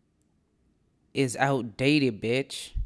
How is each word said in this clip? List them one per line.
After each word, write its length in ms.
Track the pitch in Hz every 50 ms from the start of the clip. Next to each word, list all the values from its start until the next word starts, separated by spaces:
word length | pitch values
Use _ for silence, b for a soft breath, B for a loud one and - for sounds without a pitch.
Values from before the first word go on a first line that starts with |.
| _ _ _ _ _ _ _ _ _ _ _ _ _ _ _ _ _ _ _ _ _ _ -
is 180 | 135 135 123 110
outdated, 840 | - 135 139 139 127 113 113 101 - 131 139 151 151 135 123 107 92
bitch. 500 | 104 113 120 135 135 - - - - - - - -